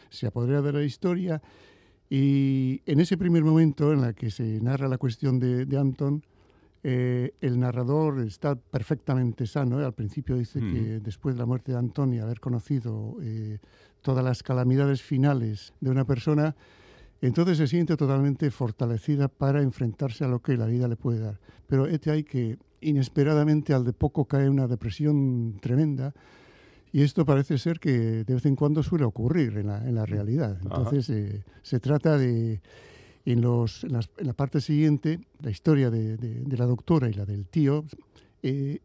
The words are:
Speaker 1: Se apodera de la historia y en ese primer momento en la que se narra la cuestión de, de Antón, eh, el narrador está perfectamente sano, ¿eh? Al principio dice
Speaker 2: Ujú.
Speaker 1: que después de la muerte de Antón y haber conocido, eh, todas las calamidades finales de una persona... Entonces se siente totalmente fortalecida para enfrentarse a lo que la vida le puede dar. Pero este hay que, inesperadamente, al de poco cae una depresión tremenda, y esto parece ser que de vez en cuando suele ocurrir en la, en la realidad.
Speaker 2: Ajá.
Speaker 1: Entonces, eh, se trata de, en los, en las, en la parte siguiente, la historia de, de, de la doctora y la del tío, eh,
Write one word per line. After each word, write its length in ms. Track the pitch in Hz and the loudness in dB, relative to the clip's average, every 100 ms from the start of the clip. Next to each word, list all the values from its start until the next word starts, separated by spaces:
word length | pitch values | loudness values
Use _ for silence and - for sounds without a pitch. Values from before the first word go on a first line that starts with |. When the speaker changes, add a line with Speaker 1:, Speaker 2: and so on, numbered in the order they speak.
| - | -20
Speaker 1:
Se 180 | - 117 | -8 -6
apodera 340 | 120 120 143 | -2 -2 0
de 100 | 143 | 0
la 120 | 143 | -2
historia 580 | 147 - 180 180 180 156 - - - _ _ _ - | -4 -2 -2 -2 -2 -4 -8 -20 -20 _ _ _ -4
y 720 | 139 139 139 135 135 131 131 - | 2 2 4 2 0 0 -4 0
en 140 | 147 | 2
ese 160 | 175 175 | 2 2
primer 260 | 175 170 | 2 4
momento 500 | 156 160 160 139 147 | 6 6 4 4 2
en 100 | 147 | 2
la 100 | 123 | 0
que 180 | 104 113 | -2 -6
se 300 | - 113 110 | -4 -4 -2
narra 280 | 120 135 135 | -2 -2 -2
la 100 | 127 | -2
cuestión 400 | 131 113 139 131 | -4 -2 0 0
de, 240 | 123 123 135 | 0 0 -2
de 100 | 139 | 0
Antón, 440 | 139 127 139 147 - _ _ _ _ _ 131 | 0 0 -2 -4 -6 _ _ _ _ _ -2
eh, 460 | 127 127 123 123 - | 0 0 0 -2 -4
el 180 | 139 123 | -2 0
narrador 640 | 123 120 123 151 156 135 | 0 -2 0 0 0 -2
está 340 | 113 - 147 131 | -6 -4 -4 -4
perfectamente 920 | _ 127 - 147 - 131 123 113 117 | _ -6 -4 -4 0 0 0 -2 -4
sano, 340 | 147 131 127 | -2 -2 0
¿eh? 40 | 139 | -4
Al 80 | |
principio 420 | - 104 - 123 127 | -4 -8 -6 -4 -4
dice 220 | 117 - | -4 -4
Speaker 2:
Ujú. 100 | 110 | -4
Speaker 1:
que 100 | 113 110 110 | -2 -2 -4
después 340 | 107 - 139 | -8 -6 -4
de 40 | 123 | -4
la 60 | 120 | -2
muerte 260 | 127 - | -4 -4
de 60 | 123 | -4
Antón 340 | 120 - 131 | -4 -2 -2
y 60 | 120 | 0
haber 220 | 110 117 | -4 -6
conocido, 760 | 131 120 - 139 117 107 107 202 | -4 -6 -2 -4 -4 -8 -8 -10
eh, 360 | 117 110 107 104 - _ _ _ | -10 -8 -8 -10 -16 _ _ _
todas 200 | - 131 | 0 0
las 200 | 131 120 | 2 -2
calamidades 580 | - 127 127 131 139 135 | -2 0 4 4 4 0
finales 680 | - 135 143 135 113 107 - - | 0 2 2 2 -2 -6 -12 -6
de 100 | 127 | -2
una 140 | 131 | 0
persona... 500 | 123 127 156 151 151 - - - - - - - | 0 0 2 2 2 -2 -14 -20 -20 -20 -20 -2
Entonces 320 | 127 139 175 156 | 0 2 2 2
se 100 | 143 | 2
siente 300 | 170 160 156 | 2 2 0
totalmente 540 | 139 135 143 131 147 | 2 2 2 0 -2
fortalecida 800 | - 120 - 120 113 - 143 139 | -2 -6 -2 -2 -2 -2 0 0
para 340 | - 139 143 | 0 0 2
enfrentarse 640 | 135 - 120 - 139 113 | 0 0 -4 -2 -6 -2
a 40 | 139 | -2
lo 120 | 120 | -2
que 160 | - 123 | 0 0
la 80 | 110 | 0
vida 220 | 120 123 | 0 -2
le 80 | 117 | -2
puede 240 | - 117 | -4 -4
dar. 200 | 110 98 _ - - | -4 -10 _ -16 -2
Pero 200 | 135 135 | 0 2
este 240 | 160 160 | -2 0
hay 120 | 156 | -2
que, 360 | 151 131 113 113 _ _ | -2 -4 -4 -6 _ _
inesperadamente, 880 | 156 143 127 - 143 151 151 151 143 | 0 0 0 2 4 4 4 2 2
al 100 | 135 | 2
de 120 | 123 | 2
poco 320 | - 147 - 139 | 0 -2 0 0
cae 240 | 139 139 | 2 4
una 160 | 139 127 | 2 0
depresión 880 | 120 117 - 151 147 135 123 117 101 | -2 -6 -2 0 2 2 0 -4 -4
tremenda, 500 | 117 127 160 131 135 - - - - - - - _ | -2 2 2 -2 -6 -8 -20 -20 -20 -20 -20 -20 _
y 80 | 139 | 2
esto 240 | 143 - | 2 4
parece 320 | 156 139 139 143 | 2 4 2 0
ser 240 | 165 165 | -2 -2
que 440 | 147 123 113 113 | 0 2 2 -2
de 100 | 107 | 0
vez 100 | 127 | 0
en 120 | 147 131 | 2 2
cuando 260 | 147 156 | 2 2
suele 240 | 139 170 123 | 0 2 0
ocurrir 500 | - 120 170 123 104 | 0 0 0 0 -2
en 120 | 101 | -4
la, 200 | 101 123 | -4 -2
en 60 | |
la 100 | 113 | -2
realidad. 540 | 107 104 101 135 117 92 | -2 -2 -2 -2 -2 -4
Speaker 2:
Ajá. 60 | |
Speaker 1:
Entonces, 440 | 90 - 117 139 117 | -6 -2 0 0 0
eh, 360 | 107 101 101 - - | -4 -4 -8 -12 -18
se 180 | - 127 | -4 -4
trata 380 | 131 147 165 147 | 0 0 2 2
de, 420 | 127 117 113 107 - - - - - _ | 2 0 -2 -4 -10 -20 -20 -20 -20 _
en 160 | - 120 | 0 2
los, 440 | 120 120 117 - | 2 2 0 -4
en 80 | 254 | -6
las, 180 | 120 107 - | -4 -6 -6
en 80 | 147 | -8
la 80 | |
parte 260 | - 139 151 | -4 -2 -2
siguiente, 600 | - 147 156 147 156 170 - - | 0 2 4 2 0 -4 -8 -12
la 100 | - | -8
historia 380 | 98 - 143 127 | -4 2 4 4
de, 300 | 113 110 110 | 0 -4 -4
de, 240 | 120 117 | -6 -6
de 120 | 135 123 | -4 0
la 80 | 123 | 0
doctora 420 | 123 - 160 123 | 0 2 2 2
y 60 | |
la 100 | 101 | -2
del 220 | 101 101 98 | -4 -6 -4
tío, 400 | 165 139 147 151 - - - _ _ | 0 2 2 -4 -16 -20 -20 _ _
eh, 380 | 131 139 139 147 | -6 -4 -4 -6